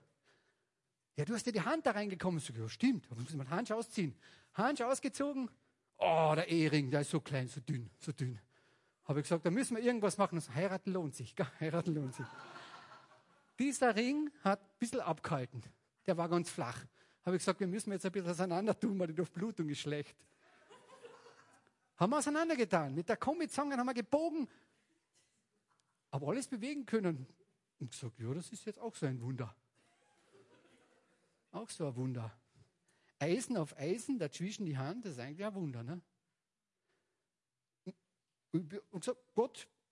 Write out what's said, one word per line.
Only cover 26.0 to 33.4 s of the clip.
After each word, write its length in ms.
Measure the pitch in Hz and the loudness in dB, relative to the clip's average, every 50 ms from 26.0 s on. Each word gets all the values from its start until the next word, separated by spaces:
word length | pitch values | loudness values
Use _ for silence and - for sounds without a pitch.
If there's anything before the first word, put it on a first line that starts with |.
| _ _ - | _ _ -6
Aber 160 | 139 143 139 | -4 -2 0
alles 180 | 196 269 262 | -2 -2 -2
bewegen 400 | - 262 214 208 269 302 294 247 | -4 -6 -6 -4 -4 -4 -6 -4
können. 400 | - - 220 196 175 160 127 131 - - _ _ _ _ _ _ _ _ _ | -2 0 0 2 0 0 -2 -6 -10 -16 _ _ _ _ _ _ _ _ _
Und 100 | - 117 | -10 -8
gesagt, 300 | - - - 113 - - | -8 -8 -10 -10 -8 -6
ja, 120 | 113 117 135 | -6 -4 -4
das 180 | 170 165 - 226 | -4 -6 -8 -12
ist 120 | - - | -10 -10
jetzt 120 | 220 202 - | -10 -10 -8
auch 160 | 233 226 - | -8 -10 -6
so 120 | - 165 | -4 -2
ein 140 | 139 131 123 | -2 -2 -2
Wunder. 340 | 117 123 135 120 127 107 - _ _ _ _ _ _ _ _ _ _ _ _ _ _ _ - - - _ - - _ _ _ _ _ _ _ _ _ _ _ _ _ _ _ _ _ _ | -4 -4 -4 -4 -6 -8 -10 _ _ _ _ _ _ _ _ _ _ _ _ _ _ _ -20 -20 -20 _ -20 -20 _ _ _ _ _ _ _ _ _ _ _ _ _ _ _ _ _ _
Auch 180 | - 175 233 - | -12 -10 -10 -10
so 200 | - - 165 143 | -8 -6 -4 -4
ein 80 | 123 | -2
Wunder. 360 | 120 127 131 123 123 113 110 - - _ _ _ _ - _ _ _ _ _ _ _ _ _ _ _ | -2 -4 -4 -4 -4 -6 -8 -10 -14 _ _ _ _ -20 _ _ _ _ _ _ _ _ _ _ _
Eisen 380 | 143 160 175 254 | 0 2 2 2